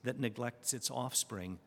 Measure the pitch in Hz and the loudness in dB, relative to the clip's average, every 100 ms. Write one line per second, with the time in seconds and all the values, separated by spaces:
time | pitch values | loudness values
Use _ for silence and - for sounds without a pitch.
0 | 123 127 120 104 120 - - 127 - 127 | -2 2 2 2 -2 -2 -2 0 0 0
1 | 127 - - 104 90 90 | 2 2 0 -2 -4 -6